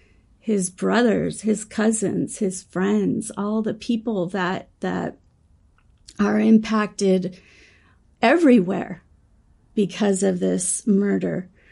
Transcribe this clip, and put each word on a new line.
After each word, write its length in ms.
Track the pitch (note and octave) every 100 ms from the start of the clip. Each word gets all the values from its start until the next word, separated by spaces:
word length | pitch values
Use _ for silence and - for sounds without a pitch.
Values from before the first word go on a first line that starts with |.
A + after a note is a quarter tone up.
| _ _ _ _
his 320 | - G#3+ F3+
brothers, 720 | - F#3+ G3 A#3+ F#3+ E3+ -
his 240 | G#3 G#3+ -
cousins, 760 | - A3 A3 F#3+ - - -
his 240 | G3 F#3
friends, 680 | - F3 F#3+ G#3+ G3 - A3 -
all 240 | G3+ A3
the 140 | A3 A3
people 540 | - A#3 A3 G#3 F3
that, 400 | G3 F3+ F#3+ - _
that 380 | F#3 F#3 - - _ _ _ _ _ _ _ _ _ -
are 180 | G3+ G#3+
impacted 1040 | A3 A3 A3 G#3+ G#3 - G3 F#3 F3+ - - - - _ _ _ _ -
everywhere 800 | A3+ D#4+ D#4+ B3 F3+ F#3+ - F#3 _ _ _ _ _ _ _ -
because 500 | G3 - G#3 F#3+ G3
of 160 | F#3
this 440 | F#3 F3+ F3+ - -
murder. 600 | G3 G3+ F#3+ F3 D#3+ F#3 _ _